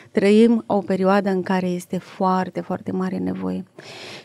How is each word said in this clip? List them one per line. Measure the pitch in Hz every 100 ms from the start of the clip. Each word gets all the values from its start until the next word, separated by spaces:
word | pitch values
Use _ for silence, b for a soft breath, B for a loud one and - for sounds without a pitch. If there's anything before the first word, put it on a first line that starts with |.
| B
trăim | 214 202 214 233 233 -
o | 202
perioadă | 190 190 185 202 196
în | 185
care | 175 185 180
este | 180 - 180
foarte, | - - 190 185 185 175
foarte | 175 180 -
mare | 185 185 185
nevoie. | 180 185 185 185 180 - B B B B